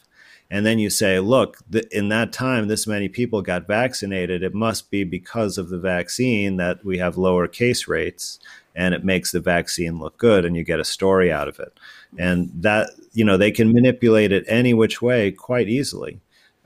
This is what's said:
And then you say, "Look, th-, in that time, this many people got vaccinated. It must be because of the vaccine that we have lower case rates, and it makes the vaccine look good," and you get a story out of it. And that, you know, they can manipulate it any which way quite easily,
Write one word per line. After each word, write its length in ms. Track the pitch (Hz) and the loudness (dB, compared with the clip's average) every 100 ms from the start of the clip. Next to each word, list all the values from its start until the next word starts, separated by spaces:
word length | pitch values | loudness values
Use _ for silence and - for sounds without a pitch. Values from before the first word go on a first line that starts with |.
| _ _ - - _ | _ _ -20 -20 _
And 160 | 101 107 | 0 2
then 120 | 113 | 2
you 120 | 104 | 0
say, 280 | - 104 92 | 2 2 2
"Look, 400 | 98 127 98 - - | 4 2 2 -4 -4
th-, 140 | 110 110 | -4 -2
in 200 | 101 101 | -4 -2
that 220 | 110 110 | 0 -2
time, 360 | - 131 123 107 | -4 -4 -2 -2
this 180 | 107 110 | -4 -4
many 220 | 104 98 | -4 -4
people 320 | - 120 107 | -4 -4 -2
got 260 | 92 90 87 | -2 -6 -2
vaccinated. 760 | 104 127 - 98 95 90 90 | -2 -2 -4 -6 -4 -4 -4
It 120 | 90 | -4
must 360 | 98 113 101 - | -2 -2 -4 -6
be 120 | 101 | -4
because 540 | 92 90 - 117 104 95 | -4 -6 -8 -4 -4 -4
of 140 | 85 | -8
the 80 | 90 | -6
vaccine 800 | 92 90 87 - 127 110 101 92 | -2 -2 -4 -2 0 0 0 -2
that 260 | 87 90 | -2 -4
we 140 | 101 92 | -4 -2
have 180 | 90 85 | -2 0
lower 320 | 92 90 87 | 2 2 0
case 400 | - 123 - - | 0 -2 0 -2
rates, 500 | 80 85 - - - - - _ | -4 -4 -8 -14 -14 -20 -20 _
and 200 | 82 90 | -4 -2
it 80 | 82 | 0
makes 300 | 95 92 - | 0 0 0
the 80 | 90 | -2
vaccine 580 | 85 85 82 - 85 82 | 0 0 -2 -4 -6 -6
look 200 | 76 - | -10 0
good," 260 | 117 101 | 4 4
and 100 | 85 | 2
you 80 | 85 | -2
get 160 | 82 80 | -2 -2
a 60 | |
story 480 | 78 - 95 95 90 | -4 -2 2 4 4
out 160 | 76 71 | 0 -4
of 100 | - | -10
it. 140 | - _ - - _ - | -16 _ -20 -20 _ -4
And 320 | 90 90 90 | 0 0 -2
that, 360 | 82 104 107 - - _ | -2 2 2 0 -6 _
you 100 | 110 | 0
know, 140 | 107 95 | 4 6
they 120 | 104 | 4
can 220 | 107 110 | 4 4
manipulate 580 | 120 127 123 120 110 104 | 6 4 4 4 4 4
it 140 | 95 - | 2 0
any 280 | 113 123 | 0 4
which 260 | 113 110 - | 4 2 0
way 300 | 120 123 101 | 0 2 0
quite 380 | 92 - 123 98 | -4 -4 -2 0
easily, 520 | 123 139 - - - _ _ _ _ | -2 -4 -8 -12 -14 _ _ _ _